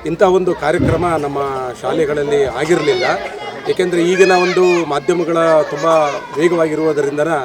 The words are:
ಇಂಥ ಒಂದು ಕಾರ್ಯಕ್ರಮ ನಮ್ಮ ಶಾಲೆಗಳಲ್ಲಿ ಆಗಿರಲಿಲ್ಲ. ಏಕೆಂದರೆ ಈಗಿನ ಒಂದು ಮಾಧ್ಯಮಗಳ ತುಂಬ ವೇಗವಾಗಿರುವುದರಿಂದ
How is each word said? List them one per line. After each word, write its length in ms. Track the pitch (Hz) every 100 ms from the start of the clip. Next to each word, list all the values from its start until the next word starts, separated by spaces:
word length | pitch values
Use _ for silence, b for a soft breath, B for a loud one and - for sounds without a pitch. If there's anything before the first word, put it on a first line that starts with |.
| -
ಇಂಥ 160 | 165
ಒಂದು 320 | 190 185 180
ಕಾರ್ಯಕ್ರಮ 600 | 165 143 151 - 165 175 160
ನಮ್ಮ 220 | 143 143 139 135 127 -
ಶಾಲೆಗಳಲ್ಲಿ 640 | 127 151 147 147 143 143
ಆಗಿರಲಿಲ್ಲ. 600 | 131 120 156 170 151 127 131 175 - - - - -
ಏಕೆಂದರೆ 400 | 214 180 170 175
ಈಗಿನ 220 | 185 185
ಒಂದು 520 | 185 180 175 180 175
ಮಾಧ್ಯಮಗಳ 540 | 156 143 143 175 165 165 165 160
ತುಂಬ 220 | 151 143 165 160 147 135 - -
ವೇಗವಾಗಿರುವುದರಿಂದ 840 | 170 170 160 156 160 147 143 147 151 156